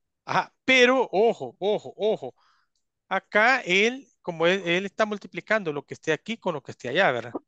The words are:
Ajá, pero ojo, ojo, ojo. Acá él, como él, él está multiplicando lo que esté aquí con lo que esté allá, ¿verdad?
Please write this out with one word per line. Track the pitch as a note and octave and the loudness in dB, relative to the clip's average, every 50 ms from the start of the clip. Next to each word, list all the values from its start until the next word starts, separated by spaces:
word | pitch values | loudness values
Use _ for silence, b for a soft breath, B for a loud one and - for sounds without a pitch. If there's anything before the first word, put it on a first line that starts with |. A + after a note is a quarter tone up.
| _ _ _ _ _ | _ _ _ _ _
Ajá, | - - F#3 - - _ _ _ | -4 -2 -2 -2 -4 _ _ _
pero | - C4 B3+ B3 A#3+ C4 C4 A3 - | 2 6 6 6 6 6 4 0 0
ojo, | - F#3 A3+ A#3 G3 - C#3 A#2 - - | 0 2 2 2 0 -2 -6 -12 -10 -6
ojo, | F3 G3+ G#3+ E3 - B2+ - | -4 -2 -2 -2 -6 -10 -8
ojo. | - F#3+ A3 G#3 D#3 C#3+ B2 - _ _ _ _ _ _ _ _ _ _ _ _ _ _ - | -4 -2 -2 -2 -2 -6 -10 -14 _ _ _ _ _ _ _ _ _ _ _ _ _ _ -6
Acá | F#3+ F#3+ - _ - G#3 A3 B3 C4+ B3 | -4 -4 -4 _ 2 2 4 4 2 2
él, | A3+ F3+ F3+ F#3+ G#3 A#3 B3+ C4+ - _ _ _ _ | 0 0 2 2 2 2 0 -4 -10 _ _ _ _
como | F3+ E3+ D#3+ E3 | -10 -2 0 2
él, | F3 F#3 G3 F3+ | 2 2 2 0
él | F3 E3+ F3+ G3+ | -2 -2 -2 -2
está | F#3+ - - A3 | -4 -2 -2 -2
multiplicando | G#3+ G#3 G3+ - G3 - F3 - - G#3+ A3 F#3+ D#3+ | -2 -2 -6 -10 -12 -14 -10 -4 -2 -2 -2 -2 -4
lo | D3 C#3+ - | -6 -6 -8
que | - C3 | -12 -14
esté | - - - D#3 | -8 -4 -4 -4
aquí | - - - A3+ | -4 -4 -8 -10
con | - - F#3+ D#3+ | -8 -6 -6 -6
lo | C#3 - | -6 -8
que | - | -14
esté | B2 - - A#2+ | -16 -12 -10 -4
allá, | C3 F3 G3 D#3+ | 0 2 2 2
¿verdad? | B2+ A#2+ A#2 B2+ - - - | 2 -2 -4 -8 -12 -16 -16